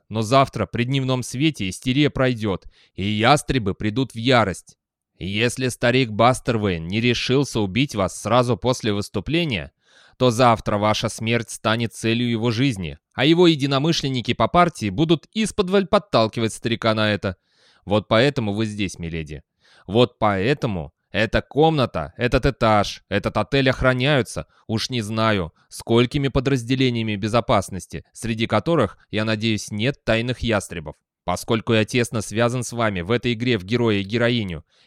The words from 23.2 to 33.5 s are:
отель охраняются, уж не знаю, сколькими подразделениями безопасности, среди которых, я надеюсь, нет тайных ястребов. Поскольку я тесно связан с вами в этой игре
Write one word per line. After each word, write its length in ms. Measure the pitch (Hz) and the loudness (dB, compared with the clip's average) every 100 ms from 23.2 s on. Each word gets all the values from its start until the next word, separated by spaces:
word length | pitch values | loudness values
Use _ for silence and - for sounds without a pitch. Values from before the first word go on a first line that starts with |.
| 110 107 | -2 -2
отель 320 | 104 139 131 | -2 0 2
охраняются, 760 | 127 131 127 131 143 - - 78 _ - | 2 0 2 2 0 -2 -8 -12 _ -6
уж 240 | 110 - | -4 -4
не 100 | 123 | -4
знаю, 520 | 104 110 110 104 80 - _ | -4 0 2 0 -2 -10 _
сколькими 600 | - - 117 123 147 135 | -14 2 2 4 0 -2
подразделениями 880 | 139 127 135 117 131 131 120 110 104 | 0 0 0 0 0 0 0 -4 -4
безопасности, 920 | 104 117 - 110 - 95 - 78 - | 0 0 2 0 0 -8 -10 -14 -14
среди 320 | - 110 113 113 | -10 -6 -4 0
которых, 520 | 110 165 170 104 - _ | 0 2 0 0 -4 _
я 160 | 101 110 | -4 -2
надеюсь, 460 | 107 113 107 - | -2 0 -2 -4
нет 320 | 104 120 139 | -4 -4 -2
тайных 360 | - 113 120 123 | -2 -2 -2 -4
ястребов. 560 | 117 107 - 82 76 - _ _ | -2 -2 -2 -10 -12 -16 _ _
Поскольку 500 | - 90 - 113 - | -6 -4 0 -2 2
я 100 | 113 | 0
тесно 380 | 107 123 117 117 | 2 0 0 -4
связан 420 | - 104 120 127 | -4 -2 0 -2
с 100 | 117 | -6
вами 280 | 120 110 95 | -4 -2 -2
в 100 | 85 | -2
этой 220 | 120 127 | -2 -2
игре 240 | 113 123 | -2 0